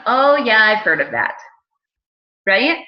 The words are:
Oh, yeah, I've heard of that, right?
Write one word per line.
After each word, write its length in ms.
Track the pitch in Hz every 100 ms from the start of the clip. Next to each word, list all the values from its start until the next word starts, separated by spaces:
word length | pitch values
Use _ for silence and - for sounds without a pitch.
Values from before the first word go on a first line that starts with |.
| -
Oh, 300 | 254 277 285
yeah, 260 | 240 220
I've 220 | 214 214
heard 160 | 175 156
of 100 | 139
that, 240 | 117 104 - - _ _ _ _ _ _ _ _ _ -
right? 400 | 190 269 339